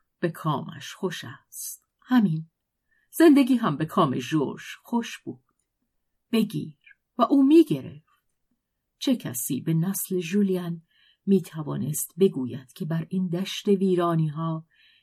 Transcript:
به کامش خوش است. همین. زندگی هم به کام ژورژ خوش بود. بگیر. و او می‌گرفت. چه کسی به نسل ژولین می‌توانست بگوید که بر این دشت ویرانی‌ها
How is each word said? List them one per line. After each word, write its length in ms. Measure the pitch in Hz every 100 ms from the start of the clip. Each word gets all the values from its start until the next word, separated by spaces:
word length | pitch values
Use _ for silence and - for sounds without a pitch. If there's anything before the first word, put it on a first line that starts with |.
| _ _
به 80 | 175
کامش 640 | - 160 139 - - -
خوش 320 | - - -
است. 600 | 117 - _ - - - _ _
همین. 440 | - 247 196 160 160 _ _ _ _ _ _
زندگی 420 | - 330 285 262
هم 220 | 240 240 262
به 80 |
کام 340 | 202 - 151 127
ژورژ 460 | 123 156 131 - - -
خوش 360 | - 233 233 -
بود. 260 | - 123 _ _ _ _ _ _ _ _ _
بگیر. 420 | 226 208 151 156 - _ _ _ -
و 40 |
او 240 | - 277 269
می‌گرفت. 580 | 330 320 139 127 143 _ _ _ _ _ _ _ _ _ _
چه 180 | - 254
کسی 440 | 123 117 - 127
به 140 | -
نسل 460 | 160 180 196 - 185
ژولین 640 | 165 202 196 185 170 170 - _ _ _ -
می‌توانست 880 | 190 165 160 143 143 147 151 - -
بگوید 540 | 190 160 127 123 -
که 120 | -
بر 220 | 160 165 160
این 200 | 190 185
دشت 400 | 170 196 - 208
ویرانی‌ها 1000 | 196 190 175 170 165 156 147 165 160 - _ _ _